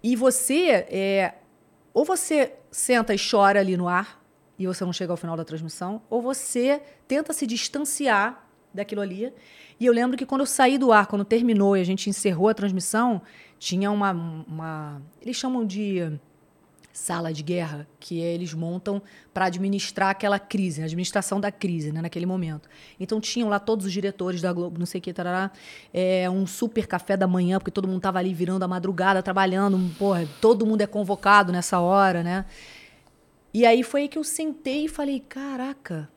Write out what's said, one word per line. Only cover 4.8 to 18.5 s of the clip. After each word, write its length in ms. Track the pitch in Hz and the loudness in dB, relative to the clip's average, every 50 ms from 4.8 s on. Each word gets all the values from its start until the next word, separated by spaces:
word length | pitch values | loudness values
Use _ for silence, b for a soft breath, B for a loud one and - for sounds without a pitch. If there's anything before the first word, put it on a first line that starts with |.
| 190 | -4
não 80 | 180 | -4
chega 200 | 170 - 190 165 | -4 -4 -4 -4
ao 40 | 175 | -4
final 200 | 165 - 165 165 | -6 -4 -6 -6
da 80 | 160 165 | -6 -6
transmissão, 580 | 160 160 160 160 160 - - 180 185 180 - - _ | -8 -8 -10 -8 -10 -10 -8 -8 -8 -8 -10 -10 _
ou 100 | 220 240 | -4 -2
você 640 | 233 254 277 269 - - - 247 240 262 285 294 285 B B B B | -2 -2 -4 -4 -6 -4 -2 0 2 2 0 0 -2 B B B B
tenta 260 | _ 262 285 320 - | _ -2 -2 -2 -2
se 140 | - - 294 | -4 -4 -4
distanciar 1000 | 226 226 226 - - - 285 294 - - - 190 262 214 196 202 226 254 - - _ _ _ _ _ _ | -4 -4 -4 -4 -6 -6 -6 -4 -4 -4 -2 2 2 2 2 2 0 -4 -10 -20 _ _ _ _ _ _
daquilo 280 | 185 202 208 214 202 | -10 -8 -6 -4 -6
ali. 300 | 202 196 180 190 220 262 B B B B B B B B B B | -6 -6 -6 -8 -8 -8 B B B B B B B B B B
E 80 | 226 | 4
eu 60 | 247 | 4
lembro 240 | 240 233 240 254 247 | 4 6 4 0 0
que 100 | 240 269 | -2 -4
quando 140 | - 277 269 | -2 0 0
eu 60 | 285 | 0
saí 320 | 262 - - 269 254 269 269 | 0 2 4 4 4 4 4
do 120 | 269 254 | 6 6
ar, 160 | 226 208 196 | 6 6 6
quando 180 | - - 202 202 | 4 0 -4 0
terminou 520 | 202 220 233 233 240 226 202 196 196 202 | 2 2 2 4 4 4 4 4 4 4
e 40 | 190 | 4
a 40 | 180 | 2
gente 260 | 175 190 196 - 208 | 0 -2 -2 -2 -4
encerrou 380 | 190 - - 208 180 156 185 214 | -4 -2 0 0 0 4 4 2
a 60 | 220 | 2
transmissão, 680 | 214 190 202 185 190 170 - - 214 240 247 226 180 B B B B B B B | 2 0 -2 -2 -2 -4 -2 0 0 2 2 0 -2 B B B B B B B
tinha 320 | B - - 185 180 196 202 | B -8 -4 -2 0 0 0
uma, 220 | 208 208 202 196 185 170 165 170 160 160 156 - | 0 0 0 0 -2 -2 -6 -8 -10 -10 -12 -12
uma, 540 | 156 156 160 160 160 156 151 147 147 139 139 156 _ _ | -10 -10 -8 -8 -8 -8 -10 -10 -12 -14 -16 -18 _ _
eles 160 | - 226 247 | -10 -8 -6
chamam 280 | - - 262 254 247 233 | -4 -4 -2 -2 0 -2
de 540 | 202 185 202 214 202 190 180 170 160 151 143 _ _ _ _ _ _ _ _ _ _ _ _ _ _ _ | -2 -2 -2 -2 -2 -2 -2 -2 -2 -4 -8 _ _ _ _ _ _ _ _ _ _ _ _ _ _ _
sala 380 | - - - 180 170 170 160 | -12 -8 -6 -6 -4 -4 -4
de 100 | 160 151 | -6 -6
guerra, 460 | 151 151 175 175 170 156 151 147 147 _ _ _ | -4 -2 -2 -2 -2 -4 -6 -10 -12 _ _ _
que 220 | - - 175 165 | -14 -8 -6 -4
é, 120 | 165 170 170 | -2 -2 -2
eles 180 | 170 180 170 | -4 -4 -6